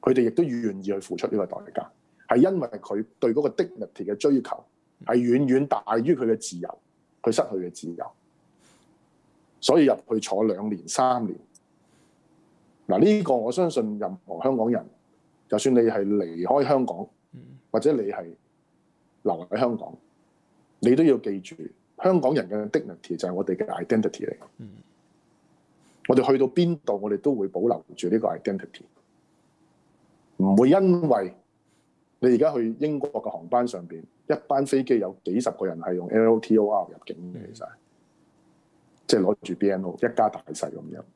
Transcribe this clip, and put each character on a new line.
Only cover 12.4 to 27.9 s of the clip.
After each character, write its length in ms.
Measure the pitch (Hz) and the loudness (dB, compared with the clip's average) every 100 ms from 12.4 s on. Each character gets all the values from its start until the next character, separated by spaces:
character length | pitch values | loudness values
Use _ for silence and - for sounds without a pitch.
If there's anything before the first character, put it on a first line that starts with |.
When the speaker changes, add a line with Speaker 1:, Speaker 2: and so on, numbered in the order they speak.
| _ _ _ _ - | _ _ _ _ -4
Speaker 1:
嗱， 120 | 95 | 4
呢 240 | 170 214 | 4 4
個 120 | 165 127 | 2 0
我 160 | 110 | 0
相 180 | 127 175 | 0 0
信 300 | 147 110 104 | 0 -4 -4
任 180 | 98 95 - | -8 -10 -14
何 160 | 82 | -4
香 160 | 131 127 | -2 0
港 120 | 113 | 0
人， 120 | 120 - _ _ _ _ _ _ | -2 -4 _ _ _ _ _ _
就 100 | 104 | 0
算 180 | 135 123 | 4 4
你 40 | |
係 240 | 113 107 98 | 4 2 0
離 380 | 104 85 82 | 0 -2 -6
開 240 | 92 135 135 | 0 2 2
香 180 | 139 127 | 0 0
港， 220 | 85 107 _ _ | -6 -10 _ _
Speaker 2:
嗯。 60 | 131 123 135 _ | -20 -20 -20 _
Speaker 1:
或 80 | 110 | 0
者 140 | 135 | 2
你 80 | 139 101 | 0 -2
係 120 | 98 85 - _ _ _ _ _ _ _ _ | -6 -12 -16 _ _ _ _ _ _ _ _
留 120 | - 85 87 | -4 -4 -4
喺 120 | 107 | -2
香 180 | 123 113 | 0 -2
港， 180 | - - _ _ _ _ _ _ _ _ | -10 -18 _ _ _ _ _ _ _ _
你 160 | 117 131 | 4 6
都 80 | |
要 120 | 165 123 | 6 4
記 200 | 113 98 | 0 -8
住， 160 | 92 - 78 _ _ - | -10 -16 -18 _ _ -2
香 180 | 185 185 | 2 4
港 140 | 127 | 2
人 160 | 147 92 | 0 -2
嘅 200 | 104 107 | -4 -2
dignity 440 | 156 104 85 - 85 | -4 -4 -14 -10 -6
就 120 | 90 | -4
係 40 | |
我 120 | 90 98 | -4 -2
哋 100 | 90 | -2
嘅 100 | - - - | -4 -6 0
identity 400 | 110 104 - - | 0 0 -4 -10
嚟。 80 | - - _ | -10 -14 _
Speaker 2:
嗯。 120 | 110 98 - _ _ _ _ _ _ _ _ _ _ _ - | -20 -20 -20 _ _ _ _ _ _ _ _ _ _ _ 2
Speaker 1:
我 80 | 123 | 2
哋 100 | 131 | 4
去 120 | 135 | 2
到 80 | 131 | 2
邊 280 | - 170 170 | 2 0 0
度， 140 | - 101 | -4 -4
我 120 | 104 | -2
哋 60 | 101 | -2
都 160 | 147 127 | -2 -2
會 120 | 98 | -4
保 140 | 90 | -2
留 240 | 113 - - | -2 -2 -6